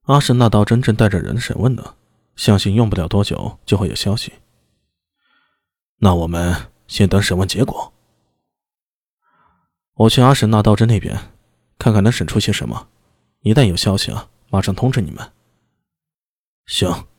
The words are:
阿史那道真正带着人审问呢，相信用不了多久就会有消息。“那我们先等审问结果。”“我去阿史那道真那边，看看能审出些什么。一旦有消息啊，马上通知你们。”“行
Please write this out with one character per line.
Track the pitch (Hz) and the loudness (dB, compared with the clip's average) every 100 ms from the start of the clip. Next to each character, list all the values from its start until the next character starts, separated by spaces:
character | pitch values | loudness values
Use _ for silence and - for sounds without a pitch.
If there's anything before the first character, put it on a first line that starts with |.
阿 | - 143 | 2 2
史 | - | 2
那 | 123 117 | 2 4
道 | 104 | 4
真 | 104 120 | 2 2
正 | 131 | 0
带 | 110 110 | 2 2
着 | 95 | 0
人 | 50 120 | -4 -6
审 | - - | -6 -2
问 | 117 | -2
呢， | 123 - _ _ _ _ | -2 -10 _ _ _ _
相 | - - 98 | -2 2 2
信 | 101 | 2
用 | 104 113 | 0 0
不 | 92 | -2
了 | 82 | -2
多 | 101 | -2
久 | 101 85 - - | -2 -4 -8 -12
就 | - 95 | -4 -2
会 | 95 | -2
有 | |
消 | - 101 | -4 -4
息。 | 104 - _ _ _ _ _ _ _ _ _ _ _ _ _ _ _ _ _ | -4 -6 _ _ _ _ _ _ _ _ _ _ _ _ _ _ _ _ _
“那 | 101 | 2
我 | 87 82 | 2 -2
们 | 85 87 90 - _ | -4 -4 -4 -10 _
先 | _ - 98 | _ -2 0
等 | 98 | 2
审 | 98 90 | 0 -2
问 | 92 | -2
结 | 92 | -2
果。 | 139 - - _ _ _ _ _ _ _ _ _ _ _ _ _ _ _ _ _ _ _ _ | -4 -4 -14 _ _ _ _ _ _ _ _ _ _ _ _ _ _ _ _ _ _ _ _
”“我 | - 113 | 2 2
去 | 131 | 4
阿 | 127 | 4
史 | 139 107 | 4 2
那 | 107 | 2
道 | 107 | 4
真 | 104 113 | 2 2
那 | 107 | 0
边， | - 104 - _ _ _ _ _ | -2 -10 -12 _ _ _ _ _
看 | - | 0
看 | 107 | 4
能 | 101 | 2
审 | 123 | 0
出 | 82 113 | -4 -2
些 | 107 | -2
什 | - 60 | -4 -6
么。 | 53 - _ _ _ _ _ | -10 -14 _ _ _ _ _
一 | 104 | 0
旦 | 110 | 2
有 | 113 | 2
消 | 85 - | 0 -2
息 | 98 - | -2 -4
啊， | - - _ _ | -10 -14 _ _
马 | 98 | -2
上 | 98 | -2
通 | 95 127 | -2 -2
知 | 131 | -2
你 | 80 | -6
们。 | - - _ _ _ _ _ _ _ _ _ _ _ _ _ | -10 -18 _ _ _ _ _ _ _ _ _ _ _ _ _
”“行 | - - 180 175 - | -8 -4 -4 -4 -10